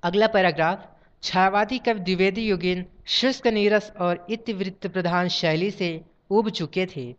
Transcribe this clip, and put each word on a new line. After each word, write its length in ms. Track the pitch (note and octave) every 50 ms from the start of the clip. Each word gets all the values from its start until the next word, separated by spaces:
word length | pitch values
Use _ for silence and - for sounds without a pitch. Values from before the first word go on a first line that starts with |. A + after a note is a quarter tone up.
| -
अगला 240 | F3 F3 G3+ G#3+
पैराग्राफ, 600 | A3 A3 G3+ F#3 F3+ D#3+ D3+ D#3+ D#3+ F#3 G3 - - - _ _ _ _ _ -
छायावादी 560 | - - - F#3 G3 F#3+ G3+ G#3+ G#3+ C4 B3
कवि 220 | A#3+ A#3+ A3+ G#3+
द्विवेदी 420 | F3+ F3 F#3 F3 F#3 G3 F#3+ A3+ A3+
योगीन 440 | G#3+ G3 F3 E3 F3+ F3+ F3+ F3+ - - - -
शुष्क 400 | - - - - C4 C4 - -
नीरस 460 | A#3+ A3+ G#3+ G3+ G#3 G#3 G#3+ G#3 - - -
और 260 | F3+ F3 F3 E3+ - -
इतिवृत्त 560 | A3 A3+ A3+ - A3 F#3 F#3+ F#3+ F#3 _ -
प्रधान 420 | F#3 - F#3+ F3 F3 E3+ F3+ F3+ F3+
शैली 420 | E3+ - - E3 D#3 D#3+ F3+ G#3
से 300 | G3 - F#3+ F3 E3 D#3+ E3 _ _ _ _ _
उब 200 | G3 G#3+ A3+ A3
चुके 360 | - - F3 D3+ - F#3 F#3 F#3 -
थे। 180 | D3 B2+ A#2+ B2